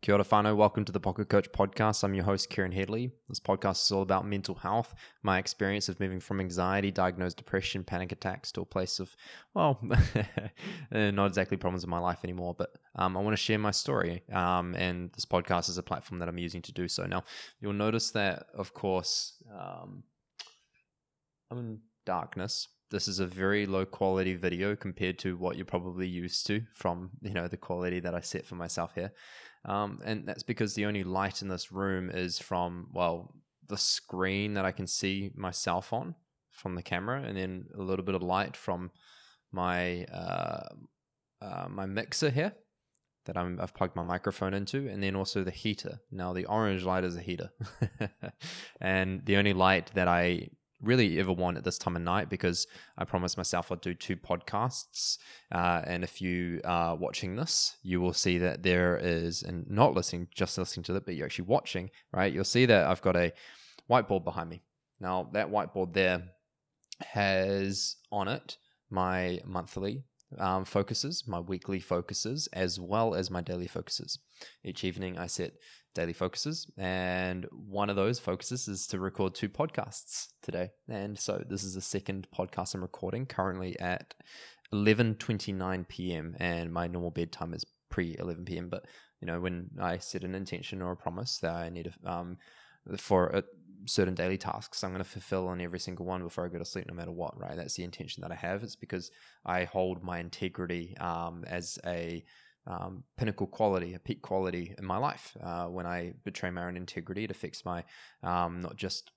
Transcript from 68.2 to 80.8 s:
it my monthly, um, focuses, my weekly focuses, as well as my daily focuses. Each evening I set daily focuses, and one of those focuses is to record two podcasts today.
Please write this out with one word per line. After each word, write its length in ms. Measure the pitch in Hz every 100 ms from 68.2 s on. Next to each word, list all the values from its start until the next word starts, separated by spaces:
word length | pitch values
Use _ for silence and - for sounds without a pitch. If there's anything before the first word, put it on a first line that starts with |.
| 98
it 300 | 131 - - _ _ _
my 500 | 92 92 92 92 90 -
monthly, 580 | 92 90 - 98 123 135 _ _ -
um, 280 | 95 92 95
focuses, 580 | 101 98 113 139 175 120
my 140 | 87
weekly 400 | 87 92 - 95
focuses, 720 | - 87 87 95 107 143 -
as 260 | - 92 90
well 380 | 90 104 113 90
as 160 | 92
my 80 | 90
daily 280 | 85 90 87
focuses. 520 | - 85 - - - _ - - - -
Each 180 | 85
evening 340 | 95 90 92 87
I 100 | 90
set 260 | - 90 - - - _
daily 200 | - 85
focuses, 520 | 85 92 - 151 160 - -
and 720 | 92 92 92 92 92 92 90
one 360 | - 104 98 101
of 80 | 98
those 220 | 98 120
focuses 500 | - 92 - 123 -
is 200 | 98 -
to 120 | 95
record 360 | 95 - 95 -
two 120 | 104
podcasts 840 | - 160 - 107 - - - - _
today. 300 | - 87 92 _